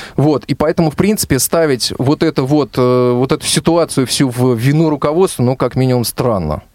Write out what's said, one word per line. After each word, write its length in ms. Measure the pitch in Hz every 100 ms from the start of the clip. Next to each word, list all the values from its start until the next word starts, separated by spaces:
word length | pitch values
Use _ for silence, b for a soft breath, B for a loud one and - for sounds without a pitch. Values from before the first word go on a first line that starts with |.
| B -
Вот, 280 | 147 139 -
и 80 |
поэтому, 360 | 139 151 180 160
в 60 | -
принципе, 420 | 190 214 - 131
ставить 540 | - 170 160 123 - -
вот 240 | 127 156
это 200 | 165 147
вот, 280 | 131 151 131 -
э, 360 | 123 127 123
вот 160 | 123 131
эту 140 | 151 -
ситуацию 600 | 165 170 170 156 - 123
всю 220 | - 135
в 240 | 120 127 117
вину 340 | 127 151 160
руководства, 540 | 143 151 160 190 -
ну, 120 | 123 135
как 200 | 127 131
минимум, 280 | 131 123
странно. 580 | 113 - 131 104 78 76 -